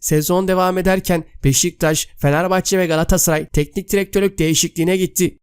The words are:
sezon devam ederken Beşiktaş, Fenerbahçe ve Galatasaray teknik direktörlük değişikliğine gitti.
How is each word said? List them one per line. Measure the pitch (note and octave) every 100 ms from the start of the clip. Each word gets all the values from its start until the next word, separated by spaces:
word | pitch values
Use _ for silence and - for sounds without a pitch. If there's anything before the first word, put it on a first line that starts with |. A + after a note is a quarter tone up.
sezon | - D3+ D3 F3+ F#3+
devam | F#3 F#3 F#3
ederken | F#3 F#3+ - E3+ - -
Beşiktaş, | C#3 C3+ F3 - D#3 D#3+ - -
Fenerbahçe | C#3+ D3+ F3+ F#3 - F#3+
ve | E3+
Galatasaray | D#3 E3 F#3+ - D#3 -
teknik | D3+ D3 G3+ -
direktörlük | G3+ F#3+ G3+ G3 G3
değişikliğine | D#3+ D#3+ E3+ - E3+ F#3
gitti. | F3+ - F3 -